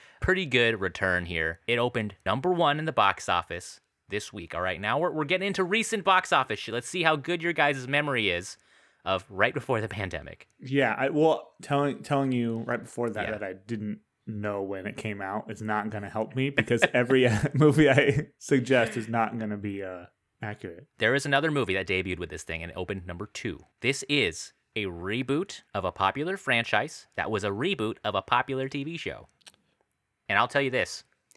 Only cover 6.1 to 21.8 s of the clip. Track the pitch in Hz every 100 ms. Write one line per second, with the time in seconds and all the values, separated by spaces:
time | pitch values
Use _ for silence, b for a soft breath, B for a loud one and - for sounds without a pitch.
6.1 | 185 - 156 131 107 - 117 - 185 160
7.1 | 156 135 175 170 160 151 139 127 143 147
8.1 | 123 101 87 95 - b b b b 90
9.1 | 95 - 95 117 135 - 117 92 104 95
10.1 | 82 73 - - _ 127 139 120 107 139
11.1 | 151 160 - - - - 143 143 - -
12.1 | 143 135 123 117 113 120 120 - - 117
13.1 | 107 101 104 101 92 - 110 104 107 _
14.1 | _ - 107 104 101 98 95 101 - 110
15.1 | 101 95 107 - 107 107 107 107 107 98
16.1 | 110 110 127 135 139 - 117 123 123 123
17.1 | 131 123 107 151 123 151 139 143 135 139
18.1 | 151 - _ - 139 120 127 117 120 110
19.1 | 117 110 117 107 104 104 98 95 90 90
20.1 | _ _ _ 107 104 92 85 - - 113
21.1 | 135 143 139 160 143 110 95